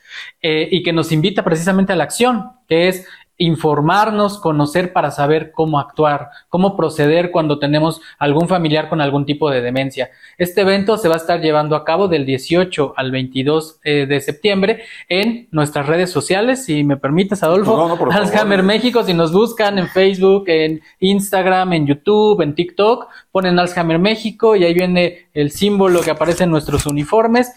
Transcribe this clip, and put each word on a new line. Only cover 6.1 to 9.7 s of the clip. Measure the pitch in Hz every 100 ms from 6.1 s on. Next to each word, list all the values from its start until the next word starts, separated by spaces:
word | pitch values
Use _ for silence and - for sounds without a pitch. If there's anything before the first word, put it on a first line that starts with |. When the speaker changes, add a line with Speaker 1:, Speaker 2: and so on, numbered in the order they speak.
| 143 139 - _
Speaker 1:
cómo | 175 196 190
proceder | 160 156 147 165 175
cuando | 175 156 147
tenemos | 143 151 160 151 - -
algún | 143 143 170
familiar | 180 160 151 151
con | 170
algún | 143 143 143
tipo | 143 156
de | 131
demencia. | 120